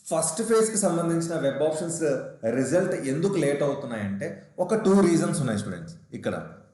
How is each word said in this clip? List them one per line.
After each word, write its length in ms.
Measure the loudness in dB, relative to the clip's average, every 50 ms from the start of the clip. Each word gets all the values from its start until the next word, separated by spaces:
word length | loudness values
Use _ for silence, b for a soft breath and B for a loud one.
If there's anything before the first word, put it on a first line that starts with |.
| _ -2 -2
ఫస్ట్ 260 | 0 0 -2 -2 -4
ఫేజ్కి 360 | 0 4 4 4 4 4 2
సంబంధించిన 640 | 0 0 2 2 2 0 0 0 0 0 -2 -2 0
వెబ్ 240 | 0 0 0 2 0
ఆప్షన్స్ 400 | 0 0 0 -4 -4 -4 -2 0 0 0 -2 -4 -8 -12 -4 -2 -2 0
రిజల్ట్ 380 | 0 0 2 2 2 2 2 -2
ఎందుకు 400 | -4 -2 -4 -2 0 0 0 0
లేట్ 300 | 2 2 0 0 0 0
అవుతున్నాయంటే, 880 | -2 -2 -4 -6 -8 -6 -4 -4 -4 -4 -4 -6 -8 -10 -12 -18 -16 _ -6
ఒక 160 | -2 0 0
టూ 260 | 2 4 6 6 6
రీజన్స్ 380 | 6 6 4 4 2 0 0 -2
ఉన్నాయి 200 | -2 -2 -2 -2
స్టూడెంట్స్ 360 | -4 -6 -8 -10 -12 -14 -16 -20 -18 _ -14
ఇక్కడ. 360 | -6 -6 -6 -6 -6 -8 -12 -18 -20 -20 _